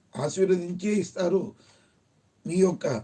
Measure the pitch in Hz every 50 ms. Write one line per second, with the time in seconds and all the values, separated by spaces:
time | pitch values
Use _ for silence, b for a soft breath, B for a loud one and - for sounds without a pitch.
0 | _ _ - - 143 147 - 185 190 180 185 175 175 175 180 180 196 208 208 202
1 | - - - 196 180 175 190 190 127 107 - b b b b b b b b b
2 | b _ _ _ _ _ _ _ - - 170 185 190 185 - - - 156 127 107